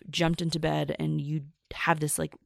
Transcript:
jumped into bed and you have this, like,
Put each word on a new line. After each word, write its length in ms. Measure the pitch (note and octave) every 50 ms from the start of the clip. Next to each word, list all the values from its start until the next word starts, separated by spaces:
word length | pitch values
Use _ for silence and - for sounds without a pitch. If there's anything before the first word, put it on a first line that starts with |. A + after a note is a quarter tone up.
| - -
jumped 320 | C#3+ - E3+ E3 E3 -
into 180 | F3 E3 - D#3+
bed 340 | D#3 D#3 D3+ D3+ D3+ C#3+ - -
and 220 | D#3+ D#3 D#3 D#3
you 220 | C#3+ C#3+ D#3 D#3 C#3+ D3 - _ _ _ -
have 260 | - - E3 E3+ D#3
this, 180 | D#3 D3 - -
like, 160 | D#3 D3+ - - _